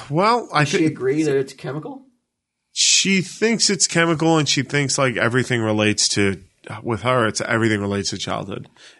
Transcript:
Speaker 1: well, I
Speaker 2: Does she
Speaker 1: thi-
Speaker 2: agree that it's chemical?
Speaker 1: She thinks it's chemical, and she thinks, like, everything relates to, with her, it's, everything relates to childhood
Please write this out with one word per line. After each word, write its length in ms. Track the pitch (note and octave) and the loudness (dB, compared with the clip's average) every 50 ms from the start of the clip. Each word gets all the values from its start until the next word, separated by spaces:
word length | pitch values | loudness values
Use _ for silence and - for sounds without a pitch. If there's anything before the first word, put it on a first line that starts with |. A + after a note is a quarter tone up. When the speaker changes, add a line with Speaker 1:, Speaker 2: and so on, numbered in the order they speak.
| - - | -8 -2
Speaker 1:
well, 380 | C#3+ E3 G3 G#3+ A#3+ A#3+ C#3+ - E3 | 0 2 2 2 2 0 -2 -2 0
I 80 | D3+ D3 | 0 2
Speaker 2:
Does 60 | D3 | 2
she 80 | - F#3 | 2 2
Speaker 1:
thi- 60 | D#3+ | 2
Speaker 2:
agree 380 | D#3 C#3 B2+ B2 C3 C#3 D#3 D#3 | 0 0 -2 -2 0 0 0 0
that 120 | D3+ C3+ | 0 0
it's 180 | C#3 C3+ - - | 0 -2 -4 -8
chemical? 520 | - - D3+ C3 D#3 D3+ D4 C4+ C4+ - _ _ _ _ _ _ _ _ _ _ _ _ _ | -12 -10 -8 -8 -8 -10 -10 -14 -16 -18 _ _ _ _ _ _ _ _ _ _ _ _ _
Speaker 1:
She 500 | _ - - - - - - F#3 G3 F#3+ | _ 0 2 2 2 2 2 2 2 0
thinks 480 | F3+ - - - G#3+ A3+ A#3 - - - | 0 -2 -4 -2 0 0 2 2 2 0
it's 180 | G3+ G3 - | 2 0 0
chemical, 500 | - - F3 E3+ E3+ E3+ D3 D#3+ D#3+ E3 | 0 2 2 2 2 2 2 2 4 4
and 100 | D#3+ D3 - | 4 2 2
she 140 | - D3 B2+ | 0 -2 -2
thinks, 340 | - - C#3+ C#3+ C3 - | 0 -2 -2 0 0 0
like, 180 | - C#3 B2+ A2+ | 0 0 0 0
everything 460 | F2 G#2 A#2+ A#2 - - - B2+ A#2 | 0 0 2 2 0 0 0 0 0
relates 460 | A2 A2 G#2+ G#2 G#2+ G#2+ G#2 - - - | 0 0 2 2 2 2 2 2 0 0
to, 320 | - G#2 G2+ G2 G2 F2+ - - _ _ - - G#2+ G#2+ | 2 2 2 2 0 -2 -8 -18 _ _ -18 -16 -16 -10
with 200 | - A#2 A#2 G2 | -6 -6 -4 -2
her, 260 | - B2 B2+ B2+ A2+ | 0 0 2 2 2
it's, 140 | G#2+ G#2 - | 0 0 -4
everything 400 | - - A#2+ A2+ A2+ A2+ G#2+ G2+ | -4 -2 0 2 2 2 2 0
relates 280 | G2+ G2+ G2+ G2+ G2 - | -2 -2 -4 -4 -4 -4
to 60 | - | -6
childhood 500 | F#2+ - F#2+ F#2 G#2+ G2 F#2+ G2 - - - _ _ - - - | -6 -6 -6 -6 -6 -6 -8 -10 -12 -12 -16 _ _ -20 -20 -20